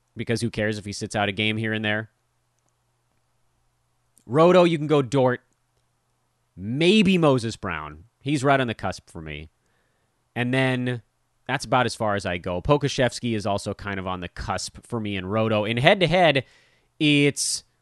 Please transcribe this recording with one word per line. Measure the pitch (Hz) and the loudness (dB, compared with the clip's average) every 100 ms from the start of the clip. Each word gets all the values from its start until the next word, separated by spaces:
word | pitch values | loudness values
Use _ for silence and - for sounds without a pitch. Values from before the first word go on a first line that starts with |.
| _ - | _ -10
because | 107 113 | -4 -4
who | 117 | -4
cares | - 107 107 | -2 -2 -4
if | |
he | 101 | -8
sits | 98 107 110 | -10 -6 -2
out | 101 | -2
a | |
game | 98 110 107 | 0 -2 -2
here | 110 | -4
and | 110 | -2
there? | 107 107 110 _ _ _ _ _ _ _ _ _ _ _ _ _ _ _ _ _ _ _ _ _ - | -2 -2 -6 _ _ _ _ _ _ _ _ _ _ _ _ _ _ _ _ _ _ _ _ _ -2
Roto, | 131 170 180 175 | 4 6 8 6
you | 156 | 2
can | 147 | 2
go | 147 | 0
Dort. | 123 139 127 123 _ _ _ _ _ _ _ _ _ _ _ - | 2 2 2 0 _ _ _ _ _ _ _ _ _ _ _ -12
Maybe | 101 131 170 220 190 185 | -8 0 4 6 6 4
Moses | 156 131 113 - | 4 4 0 -6
Brown. | 98 80 76 76 - _ | -8 -8 -8 -14 -20 _
He's | 135 147 | -4 -2
right | 135 139 | 2 2
on | 123 | 2
the | |
cusp | 107 98 - - | -4 -6 -8 -12
for | 85 | -16
me. | 78 76 80 _ _ _ _ _ _ _ _ 120 | -12 -12 -14 _ _ _ _ _ _ _ _ -6
And | 120 | -2
then | 131 131 127 123 120 - _ _ _ - | 0 0 -2 -4 -6 -10 _ _ _ -8
that's | 131 110 | -6 0
about | 127 117 | 2 2
as | - | 0
far | 110 101 | -2 -2
as | 95 | -2
I | 90 | -4
go. | 92 90 | -4 -4
Pokuševski | - 147 139 - 123 - 120 107 | 0 0 0 0 -2 -2 -4 -4
is | 101 | -2
also | 98 104 | -4 -4
kind | 98 104 95 | -8 -6 -6
of | 92 | -6
on | 92 | -6
the | 87 | -8
cusp | - - 92 - - - | -10 -6 -6 -8 -14 -10
for | 120 | -8
me | 107 101 | -6 -6
in | 92 | -2
Roto. | 107 110 107 107 | 0 0 0 0
In | 117 | 0
head-to-head, | 151 196 165 185 170 135 - _ _ _ _ - | 2 2 2 2 2 2 -4 _ _ _ _ -2
it's, | 151 147 143 - - - - _ | 2 4 2 0 -4 -6 -10 _